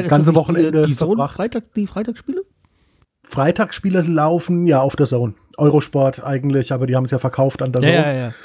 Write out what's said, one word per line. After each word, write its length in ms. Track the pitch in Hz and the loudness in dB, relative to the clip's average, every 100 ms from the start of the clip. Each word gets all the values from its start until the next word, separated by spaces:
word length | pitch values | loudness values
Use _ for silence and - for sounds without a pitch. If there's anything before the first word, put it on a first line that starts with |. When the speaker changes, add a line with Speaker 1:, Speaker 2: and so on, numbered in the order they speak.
Speaker 1:
ist 60 | 180 | 2
Speaker 2:
ganze 0 | |
Speaker 1:
das 160 | 147 151 | 4 4
nicht 100 | 160 | 4
Speaker 2:
Wochenende 460 | 160 170 160 156 | 2 2 2 2
Speaker 1:
die, 40 | 151 | 2
die 40 | |
Sohn-, 160 | 135 165 | 0 0
Speaker 2:
verbracht. 280 | 220 139 - | -2 -2 -4
Speaker 1:
Freitag, 380 | 220 233 - | -6 -6 -8
die 120 | - 202 | -6 -6
Freitagsspiele? 560 | - 220 226 - 277 392 _ _ _ _ _ _ _ | -6 -8 -8 -8 -8 -10 _ _ _ _ _ _ _
Speaker 2:
Freitagsspiele 760 | - - 139 185 214 - 196 185 | -10 -2 0 0 -2 -4 -2 0
laufen, 640 | 165 160 151 170 170 175 175 | 0 0 0 0 0 0 2
ja, 140 | 139 | 2
auf 160 | 139 - | 2 0
der 100 | 135 | 0
Zone. 280 | 127 120 - _ - | 0 -4 -6 _ 0
Eurosport 640 | 147 147 143 143 135 - | 2 2 0 0 0 -2
eigentlich, 480 | 143 135 139 139 123 | -6 -4 -2 -2 -2
aber 140 | 131 127 | -2 -2
die 100 | 131 | -2
haben's 140 | 127 | -2
ja 80 | 131 | -2
verkauft 420 | 131 - 135 - | -2 0 -2 -2
an 100 | 131 | -4
der 100 | 123 | 0
Speaker 1:
Ja, 60 | 143 | 2
Speaker 2:
Zone. 260 | 170 147 | 2 0
Speaker 1:
ja, 60 | 131 120 | -2 -6
ja. 60 | 117 | -10